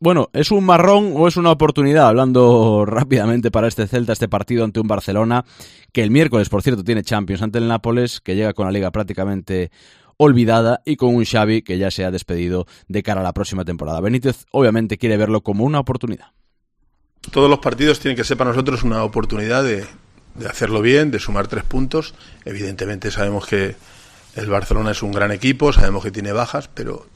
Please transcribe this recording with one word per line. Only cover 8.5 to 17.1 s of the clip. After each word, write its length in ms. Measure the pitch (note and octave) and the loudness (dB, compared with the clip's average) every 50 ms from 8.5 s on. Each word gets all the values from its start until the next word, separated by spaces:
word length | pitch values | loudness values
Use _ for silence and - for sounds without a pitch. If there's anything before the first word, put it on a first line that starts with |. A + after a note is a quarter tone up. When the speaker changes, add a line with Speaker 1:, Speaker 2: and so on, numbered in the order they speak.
| G2 | -2
Speaker 1:
con 100 | - G2+ | -4 -4
la 80 | F#2 | -4
Liga 180 | G2 G#2 F#2+ F2+ | -2 -4 -4 -4
prácticamente 800 | - G#2+ G#2 F#2+ G2 - F#2+ G2+ G2+ F#2+ F2 - F#2+ F#2 F2+ E2+ _ _ _ _ _ _ _ _ _ - | -4 -4 -6 -6 -6 -6 -4 -4 -4 -6 -6 -6 -6 -4 -6 -6 _ _ _ _ _ _ _ _ _ 4
olvidada 600 | D3+ D3 C3 B2 A#2+ A2 A2+ A2+ A#2 A2+ B2 - - | 4 6 6 6 4 4 4 2 2 2 0 -2 -2
y 100 | - D3+ | -6 -4
con 180 | - B2+ B2 A#2+ | 0 0 0 2
un 120 | A#2+ A2+ | 2 0
Xavi 340 | - - A2+ G#2+ G#2+ G#2+ - | 0 0 0 0 2 0 -2
que 160 | - - F#2 | -2 -4 -4
ya 140 | F#2 F#2+ F#2+ | -2 -2 -2
se 120 | - - | -4 -4
ha 80 | F#2 F#2 | -6 -4
despedido 560 | F#2 F2+ - - F2+ E2+ F2 F2 F2+ F2+ F2+ - - - _ - | -6 -6 -8 -6 -6 -4 -4 -2 -4 -4 -6 -8 -12 -20 _ -8
de 140 | F#2 G#2 | -6 -6
cara 180 | F#2+ - G#2 F#2+ | -4 -4 -4 -4
a 20 | |
la 120 | F#2+ F2+ E2+ | -4 -4 -4
próxima 320 | F#2+ G2+ - G2 F#2+ F2+ | -4 -6 -6 -6 -8 -6
temporada. 340 | E2+ F2 D#2 D2+ D2+ E2 E2 | -6 -8 -8 -6 -6 -4 -4
Benítez 460 | F2+ G#2 A#2+ B2+ A#2+ C3+ A#2+ - - _ | -2 0 0 0 0 -2 -4 -4 -6 _
obviamente 460 | - C3+ C#3 A#2 G#2+ A2+ A2+ G#2+ A2 | 0 2 4 4 4 2 0 -2 -4
quiere 220 | - - A2+ G#2+ G#2 | -2 -2 0 0 0
verlo 240 | G#2+ G#2 A2 G#2 | 0 0 0 -2
como 200 | - - G2+ G2+ | -2 -2 -2 -2
una 160 | A#2 C#3 D3+ C#3+ | 0 0 0 -2
oportunidad. 500 | C3 - - - - A#2 G#2 - - _ _ _ _ _ _ _ _ _ _ _ _ _ _ _ _ _ | -2 -4 -6 -6 -6 -8 -10 -10 -14 _ _ _ _ _ _ _ _ _ _ _ _ _ _ _ _ _